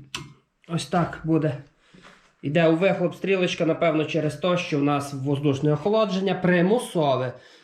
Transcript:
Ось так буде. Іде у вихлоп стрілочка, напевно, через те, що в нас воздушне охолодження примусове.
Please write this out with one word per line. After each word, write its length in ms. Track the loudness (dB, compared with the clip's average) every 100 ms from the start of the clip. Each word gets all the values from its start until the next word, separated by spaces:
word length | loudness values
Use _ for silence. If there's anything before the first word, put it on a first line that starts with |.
| -16 -16 -16 -20 _ _ -8
Ось 180 | -6 -2
так 360 | -2 -2 -4
буде. 340 | -2 0 0 -4 -12 _ _ -20 -20 -20 _ _
Іде 260 | -2 2 4
у 80 | 4
вихлоп 400 | 2 0 -2 -4
стрілочка, 500 | -2 0 0 0 -2
напевно, 400 | 2 0 0 0
через 300 | -2 -2 -2
те, 220 | -2 -2
що 220 | -2 0
в 40 |
нас 300 | 2 0 -2
воздушне 600 | -6 -4 0 0 2 2
охолодження 640 | 0 2 2 0 0 -2 0
примусове. 1000 | 2 4 4 2 0 0 0 0 -2 -8 -18 -20